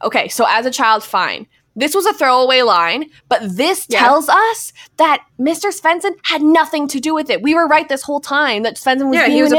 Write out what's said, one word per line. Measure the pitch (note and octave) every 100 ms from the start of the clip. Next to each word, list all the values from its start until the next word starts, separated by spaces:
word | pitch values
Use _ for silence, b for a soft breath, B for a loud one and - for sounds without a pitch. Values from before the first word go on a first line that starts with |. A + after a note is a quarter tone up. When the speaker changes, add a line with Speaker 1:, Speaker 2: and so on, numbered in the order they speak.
Speaker 1:
Okay, | - A#3 F3+
so | - A3+
as | A3 B3+
a |
child, | B3 A#3 A3
fine. | - G3 D#3+ D#2+ - _ _ G#3+
This | D4
was | F#4+ F#4+
a |
throwaway | - C#4 B3+ B3+ B3+
line, | A#3 F3+ E3+ A3+ D4+ b _
but | A#3
this | G#3 F#3 C#4+ - -
Speaker 2:
Yeah. | G#3+
Speaker 1:
tells | A#3 D4 D4+
us | F4+ A4+ A4 - B B -
that | D#4 C#4+ - -
Mister | C4+ D#4+ G4+
Svensson | F4+ D#4+ E4+ G4 F#4+
had | - D#4+
nothing | D4+ E4 D#4 D#4 C#4+
to | C#4
do | D4+
with | D#4 D4+
it. | F#3
We | C4
were | D#4+ E4
right | D4+ D#4+
this | C#4
whole | - C#4+
time | - C#4+ D4 G#3
that | A3+ -
Svensson | - C4 C4+
was | C4
Speaker 2:
Yeah, | B3
he |
Speaker 1:
being | -
Speaker 2:
was |
a | D4+